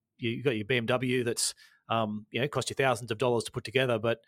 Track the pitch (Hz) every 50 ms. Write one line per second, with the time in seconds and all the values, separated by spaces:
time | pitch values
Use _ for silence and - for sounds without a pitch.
0 | _ _ _ _ 127 117 120 131 123 143 117 110 104 101 131 123 113 113 123 127
1 | 131 127 127 127 117 120 110 - - - - - - - _ _ _ - 113 113
2 | 110 107 107 107 107 - - 113 131 151 - 127 - - 139 - 139 131 120 104
3 | 123 113 113 107 131 123 120 113 - - - 123 - 113 107 127 131 123 117 110
4 | 107 117 117 - _